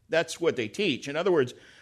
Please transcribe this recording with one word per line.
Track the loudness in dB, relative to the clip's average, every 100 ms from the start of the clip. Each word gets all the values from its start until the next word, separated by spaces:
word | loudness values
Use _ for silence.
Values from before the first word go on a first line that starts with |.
| -2
That's | -2 -2 0
what | 0 0
they | -2
teach. | -2 -2 -2 -4
In | -2
other | 2
words, | 4 2 -2 -20 -20